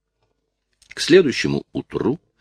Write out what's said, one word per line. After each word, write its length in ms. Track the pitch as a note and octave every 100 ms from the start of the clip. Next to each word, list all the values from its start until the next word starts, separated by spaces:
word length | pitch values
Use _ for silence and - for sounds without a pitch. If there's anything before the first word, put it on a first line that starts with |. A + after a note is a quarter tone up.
| _ _ _ _ _ _ _ _ _
К 60 | -
следующему 640 | - F3+ D3+ - C#2 C#2+ -
утру 460 | C#3 - - G#2+ D#3+ _ _